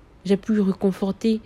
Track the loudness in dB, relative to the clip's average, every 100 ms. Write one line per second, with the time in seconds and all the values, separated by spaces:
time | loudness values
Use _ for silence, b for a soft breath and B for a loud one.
0 | -20 -12 -2 0 0 0 0 0 -2 0
1 | -4 -2 -2 -2